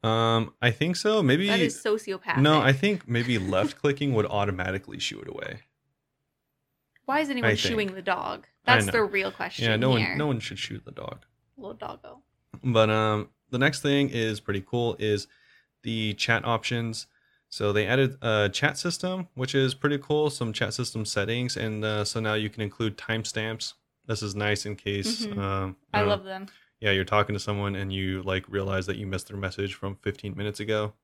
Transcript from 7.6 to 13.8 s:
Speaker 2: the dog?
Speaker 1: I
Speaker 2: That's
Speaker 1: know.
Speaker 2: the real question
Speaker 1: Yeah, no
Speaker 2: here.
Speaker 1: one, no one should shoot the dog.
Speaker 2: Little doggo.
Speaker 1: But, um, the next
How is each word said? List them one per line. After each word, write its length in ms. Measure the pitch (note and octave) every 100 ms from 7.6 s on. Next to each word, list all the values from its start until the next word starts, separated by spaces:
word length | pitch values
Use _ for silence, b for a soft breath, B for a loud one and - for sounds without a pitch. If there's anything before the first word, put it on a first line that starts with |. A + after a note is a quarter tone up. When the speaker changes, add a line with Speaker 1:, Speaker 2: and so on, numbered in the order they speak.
| G3 A3 G3+ F#3+
Speaker 2:
the 60 |
dog? 440 | F#3 F3+ - F#3+ - _ -
Speaker 1:
I 80 | B3
Speaker 2:
That's 100 | G3+
Speaker 1:
know. 40 |
Speaker 2:
the 120 | A#3
real 280 | G#3 G3+ F#3+
question 340 | - - - A#2
Speaker 1:
Yeah, 120 | A2
no 180 | B2+ B2
Speaker 2:
here. 140 | F#2+
Speaker 1:
one, 80 | F#2
no 100 | D3+
one 120 | A#2+
should 200 | - G#2
shoot 240 | - G#2+ -
the 60 |
dog. 340 | - - - _ _ _ -
Speaker 2:
Little 160 | A3
doggo. 480 | A3+ - B3 - B3 _ _ _ -
Speaker 1:
But, 260 | B2+ A2+ A2
um, 400 | A2 A2 G#2+ G#2+ _ _
the 80 | B2
next 240 | C#3 C#3